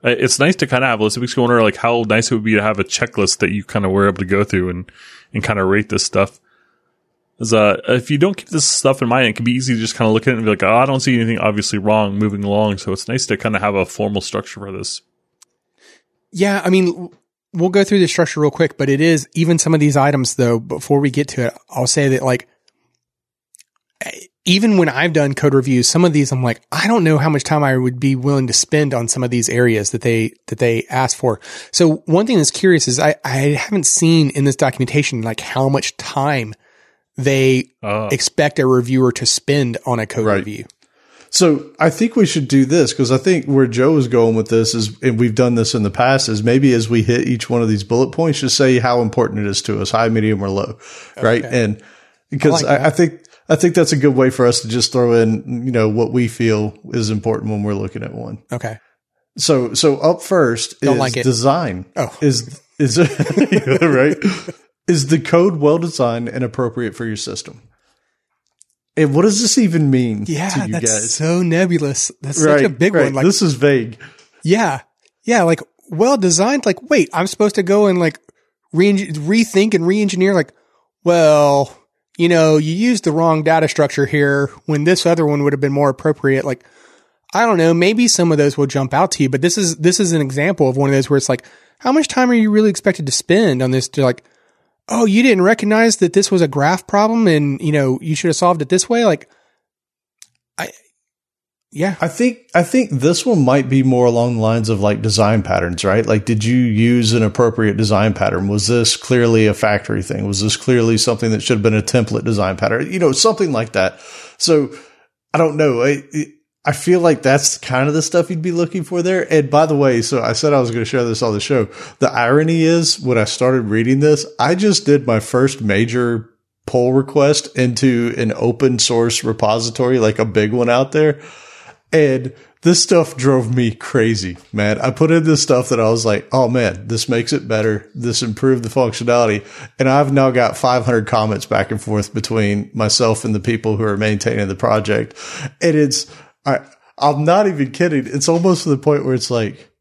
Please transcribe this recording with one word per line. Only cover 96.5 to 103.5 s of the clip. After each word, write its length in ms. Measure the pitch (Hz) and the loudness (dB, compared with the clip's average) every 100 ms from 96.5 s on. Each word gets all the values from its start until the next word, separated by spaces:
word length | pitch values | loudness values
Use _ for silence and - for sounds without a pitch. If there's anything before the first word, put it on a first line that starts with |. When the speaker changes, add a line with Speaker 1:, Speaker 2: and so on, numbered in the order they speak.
| 143 143 185 - | 0 0 0 -2
Speaker 2:
problem 400 | 202 214 226 214 | 0 2 2 2
and, 320 | 156 147 139 | 2 0 -2
you 120 | 151 | -2
know, 260 | 151 135 131 | 0 0 -2
you 140 | 160 156 | -4 -4
should 120 | 175 | -2
have 60 | 156 | 0
solved 240 | 175 170 | 0 0
it 80 | 139 | 0
this 180 | 180 - | -2 0
way"? 160 | 233 | 0
Like, 240 | 226 156 - _ _ _ _ _ _ _ _ _ - _ _ - | 2 0 -6 _ _ _ _ _ _ _ _ _ -20 _ _ -12
I, 120 | - - _ _ _ _ _ _ _ _ _ | -12 -12 _ _ _ _ _ _ _ _ _
yeah. 240 | 143 180 175 | -4 -4 -2
Speaker 3:
I 80 | 165 | -6
think, 400 | - 247 233 _ 170 | 0 -2 -2 _ 0
I 80 | |
think 280 | 170 254 220 | 2 0 0
this 340 | 139 139 170 262 | 0 0 0 0
one 180 | 202 | 2
might 240 | 127 | 4